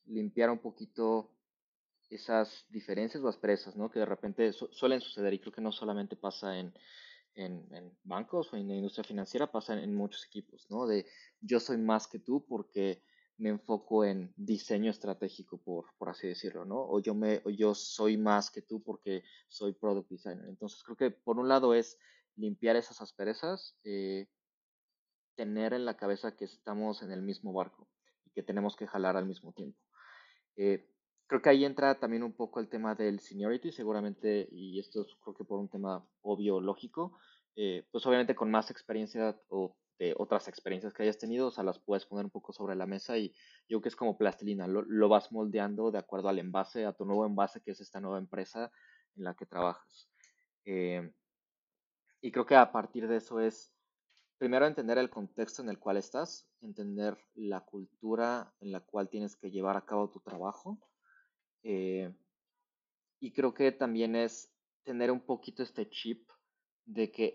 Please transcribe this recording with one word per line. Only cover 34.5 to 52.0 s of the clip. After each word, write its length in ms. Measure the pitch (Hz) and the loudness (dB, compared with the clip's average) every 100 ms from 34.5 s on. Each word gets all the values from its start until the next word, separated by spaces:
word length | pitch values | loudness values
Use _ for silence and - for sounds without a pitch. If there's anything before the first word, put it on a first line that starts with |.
y 260 | 90 95 95 | -8 -8 -8
esto 240 | 98 110 | -6 -6
es, 60 | 101 - | -6 -10
creo 120 | - | -16
que 100 | 98 | -12
por 140 | 101 101 | -6 -6
un 100 | 98 | -4
tema 380 | 98 98 92 - _ | -6 -4 -4 -8 _
obvio, 400 | 104 101 104 95 | -4 0 2 2
lógico, 580 | 95 98 120 160 180 - - _ _ - | 0 -4 -6 -8 -8 -8 -20 _ _ -4
eh, 320 | 101 90 - | -2 -2 -6
pues 160 | 117 127 | -2 4
obviamente 280 | 123 123 | 4 4
con 160 | 123 110 | 2 4
más 200 | 110 - | 2 2
experiencia 680 | - - 110 107 117 110 104 - | -10 -6 -4 -4 0 -2 -2 -6
o 280 | 95 92 _ _ - | -4 -4 _ _ -4
de 160 | 87 - | -2 0
otras 300 | 104 104 - | 2 0 0
experiencias 440 | - 95 92 104 | -10 -6 -4 -6
que 120 | - | 0
hayas 140 | 107 107 | 0 0
tenido, 300 | 113 120 131 | -2 0 0
o 20 | |
sea, 140 | 110 | 0
las 140 | 98 - | -2 -2
puedes 280 | - 101 - | 0 -2 0
poner 180 | 101 | -6
un 60 | 101 | -6
poco 220 | 101 - | -8 -12
sobre 220 | - 101 | -8 -4
la 120 | 92 92 | -4 -4
mesa 320 | 95 - 117 | -6 -2 -2
y 100 | 101 - - - - | -2 -8 -20 -20 -4
yo 100 | 110 | -2
creo 40 | |
que 60 | 113 | -2
es 60 | - | 0
como 220 | 117 98 | -2 2
plastilina, 480 | 104 - 101 98 90 | 2 2 -4 -2 0
lo, 160 | 98 | 0
lo 260 | - 107 104 | 2 6 8
vas 220 | 104 - | 8 6
moldeando 580 | 113 107 107 101 104 113 | -4 -2 0 0 0 0
de 80 | 104 | 0
acuerdo 300 | - 95 98 | -4 -2 0
al 100 | 95 | 0
envase, 480 | 90 95 95 120 107 | 0 -2 -2 -2 -4
a 60 | |
tu 120 | - | -2
nuevo 200 | 98 101 | 0 2
envase 360 | 107 98 98 113 | 2 2 0 -2
que 100 | - | -12
es 100 | 95 | -12
esta 200 | 101 98 | -12 -10
nueva 180 | 98 98 | -6 -6
empresa 540 | 92 95 92 113 117 _ - _ _ 98 | -4 -6 -6 -8 -10 _ -20 _ _ -10
en 80 | |
la 100 | 90 | -10
que 120 | 87 - | -8 -8
trabajas. 640 | 90 87 - _ - - _ _ _ _ _ | 0 0 0 _ -20 -20 _ _ _ _ _
Eh, 480 | 101 92 90 90 85 _ _ _ _ _ _ _ _ _ | -4 -2 0 -2 -6 _ _ _ _ _ _ _ _ _